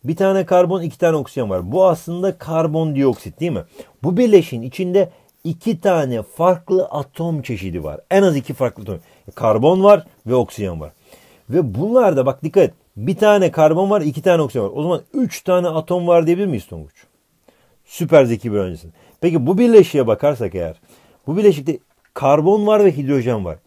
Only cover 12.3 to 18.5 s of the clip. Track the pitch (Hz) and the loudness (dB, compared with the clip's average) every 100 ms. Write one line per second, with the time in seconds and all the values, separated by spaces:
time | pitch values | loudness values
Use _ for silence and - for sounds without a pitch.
12.3 | 131 156 196 156 _ _ - 120 180 214 | -4 -2 2 2 _ _ -10 -6 0 2
13.3 | 208 175 165 156 165 196 208 156 151 185 | 4 2 2 2 2 0 0 -2 -2 0
14.3 | 170 143 120 98 - 160 165 _ 277 247 | 0 0 -4 -6 -4 -4 -4 _ -6 -6
15.3 | - - 180 175 160 156 180 175 170 165 | -6 -2 0 0 -4 -4 -4 2 2 2
16.3 | 175 202 120 - 82 73 _ _ _ _ | 0 -2 -4 -8 -18 -18 _ _ _ _
17.3 | _ _ _ _ _ _ - 165 156 127 | _ _ _ _ _ _ -10 4 4 4
18.3 | 113 117 | 0 -2